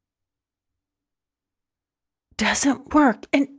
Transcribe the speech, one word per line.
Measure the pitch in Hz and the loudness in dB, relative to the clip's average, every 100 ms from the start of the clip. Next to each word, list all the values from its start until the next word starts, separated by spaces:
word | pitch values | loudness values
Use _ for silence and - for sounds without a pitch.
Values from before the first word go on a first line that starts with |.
| _ _ _ _ _ _ _ _ _ _ _ _ _ _ _ _ _ _ _ _ _ _ _ - | _ _ _ _ _ _ _ _ _ _ _ _ _ _ _ _ _ _ _ _ _ _ _ -6
doesn't | 214 - 277 240 - | -2 0 -2 -2 0
work. | 302 269 - - | 2 2 0 -2
And, | 277 277 | -2 -2